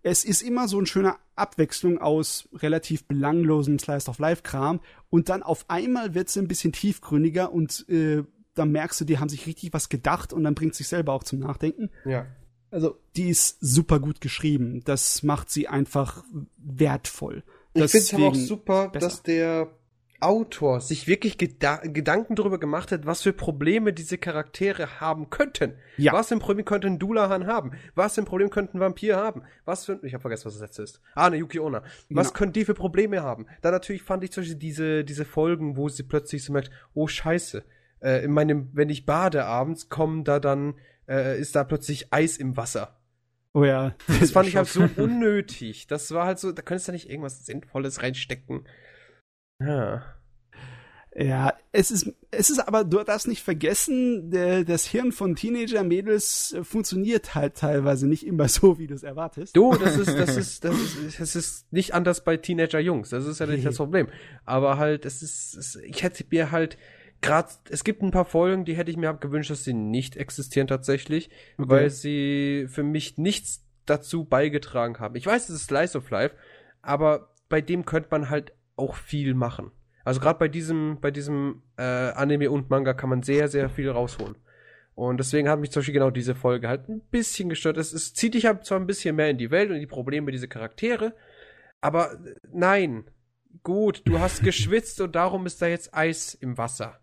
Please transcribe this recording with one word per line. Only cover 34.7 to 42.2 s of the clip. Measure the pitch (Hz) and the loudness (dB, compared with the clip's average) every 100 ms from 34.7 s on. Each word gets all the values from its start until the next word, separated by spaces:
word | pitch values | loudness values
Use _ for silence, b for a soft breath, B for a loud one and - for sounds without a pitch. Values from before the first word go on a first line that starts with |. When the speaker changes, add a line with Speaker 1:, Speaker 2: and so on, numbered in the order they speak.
| 147 156 156 | -4 0 0
Speaker 2:
diese | 147 143 147 | -2 -6 -4
Folgen, | 156 165 170 156 135 | 0 2 2 -2 -4
wo | 143 | -4
sie | 135 | -6
plötzlich | - 151 147 147 | -2 -2 -2 -10
so | - | -2
merkt, | 143 135 B B | -4 -4 B B
„Oh, | 151 156 | -2 -2
Scheiße, | - 160 165 - 101 - b b b | -2 0 0 -2 -12 -14 b b b
äh, | 135 131 | 0 0
in | 143 | 2
meinem, | 151 156 147 131 | 2 4 2 0
wenn | 139 151 | 0 0
ich | 147 - | 0 0
bade | 156 185 151 104 | 2 2 2 0
abends, | 120 139 160 - | -2 -2 -4 -8
kommen | 151 156 160 | -2 0 0
da | 147 143 | 0 2
dann, | 143 139 143 143 b b - | 2 0 -2 -6 b b -4
äh, | 135 131 123 | -2 0 -2
ist | 147 147 | 0 0
da | |
plötzlich | 135 151 - 147 - | 0 -2 -4 -8 0
Eis | 135 | 2